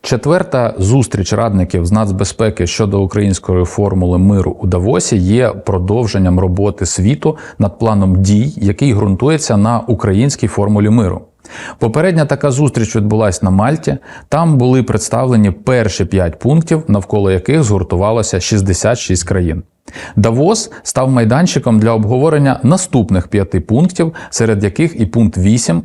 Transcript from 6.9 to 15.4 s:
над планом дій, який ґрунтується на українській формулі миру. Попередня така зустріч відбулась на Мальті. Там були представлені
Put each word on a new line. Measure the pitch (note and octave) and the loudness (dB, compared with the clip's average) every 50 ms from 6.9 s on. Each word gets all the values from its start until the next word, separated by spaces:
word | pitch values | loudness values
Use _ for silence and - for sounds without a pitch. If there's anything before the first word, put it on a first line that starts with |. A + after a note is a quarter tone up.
| - - F#2 G#2 C#3+ D3 - D#3 D#3 D#3 - - - - | -2 0 0 0 0 0 -2 -4 -4 -4 -12 -20 -4 -4
над | - G2+ - - | -4 -4 -2 -2
планом | A2+ A2+ G#2+ G2+ G2 F#2+ F#2 F#2+ | -2 0 2 2 2 2 2 2
дій, | G2 F#2+ G#2 G#2 A#2 D3 D#3 | 2 2 2 2 2 0 -2
який | - - G2 G#2 - C#3+ C#3+ A2 | -2 -2 -2 0 0 0 0 2
ґрунтується | G2+ G#2 G2 F#2+ F2+ B2 C#3 D#3+ D3+ D3+ - A#2 | 2 2 0 0 0 0 0 0 0 0 0 0
на | G2+ G2+ A2 A#2+ A2 | 2 2 2 0 -2
українській | - - A#2 F2+ - G#2 F#2+ G2+ B2 C#3+ C#3 - - A2 | -2 -2 -4 -2 0 0 2 2 2 0 0 -2 -4 -4
формулі | - - G2+ G2+ G#2+ G#2 G#2 G#2+ | -2 -2 -2 0 2 2 2 2
миру. | A2 A#2+ A2 F2+ F2 F#2+ - _ _ _ _ - - - - - - _ | 2 2 2 0 -2 -6 -10 _ _ _ _ -20 -20 -18 -16 -16 -6 _
Попередня | - A2+ A2+ D3 D#3+ F#3+ F3 D#3+ D3+ | -2 0 0 0 0 2 2 0 0
така | C#3+ C#3+ C#3 - D3 | 0 -2 -2 0 -2
зустріч | B2+ C3 D3+ C3+ - B2 A2+ G#2 - | 0 2 0 0 2 0 -2 -2 0
відбулась | A2+ G2+ G#2+ G#2+ G#2+ A2 G#2 F#2 - | -2 0 0 0 2 2 0 0 0
на | - F#2+ | 0 2
Мальті. | F#2 F#2+ G#2 B2+ D#3 - - - C#3+ C3+ - - - - - _ | 2 2 2 2 0 -2 -2 -4 -6 -6 -8 -16 -20 -20 -8 _
Там | - D3+ E3+ E3 D#3 C3 | -2 0 2 2 2 2
були | A#2+ B2+ B2+ C3 | 4 4 2 2
представлені | A#2 - A#2+ G#2+ - - - A#2 B2+ C3 B2 A2+ | 2 0 -2 -2 -2 -2 -2 -2 0 2 2 2